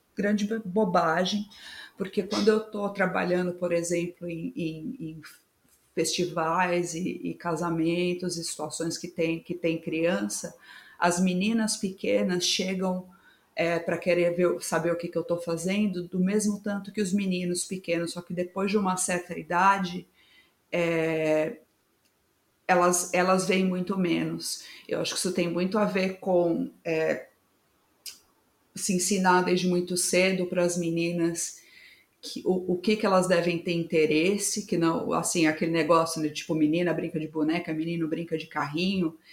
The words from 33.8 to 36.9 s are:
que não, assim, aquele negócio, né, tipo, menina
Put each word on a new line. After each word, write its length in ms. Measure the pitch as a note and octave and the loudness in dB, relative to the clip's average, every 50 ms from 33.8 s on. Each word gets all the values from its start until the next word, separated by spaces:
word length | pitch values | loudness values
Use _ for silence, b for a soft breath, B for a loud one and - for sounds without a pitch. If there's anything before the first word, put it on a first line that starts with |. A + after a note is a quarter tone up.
| D#3+ - - D#3+ D#3 D3 D3+ D#3 E3 F#3+ G#3 G3 - - - G#3+ G3+ | -2 0 2 4 4 4 4 4 4 2 2 0 0 -2 -4 -4 -4
que 120 | - - F3 | -2 0 2
não, 340 | E3 E3 E3+ - - - | 2 2 2 0 -2 -2
assim, 340 | E3 E3 - - - F3+ D#3+ | -2 -2 -2 0 2 4 4
aquele 260 | D#3 D#3 - F3 E3 | 4 4 2 0 0
negócio, 500 | E3 E3 D#3 D3+ E3+ D#3+ D#3+ D#3+ - D#3+ | 2 2 4 6 6 4 4 2 0 -2
né, 80 | D#3 D3+ | -4 -4
tipo, 260 | D3+ - - - E3 | -4 -6 -4 -2 0
menina 380 | D#3 D3+ D3+ D#3 F3 F3 F3 | 2 2 2 4 2 2 2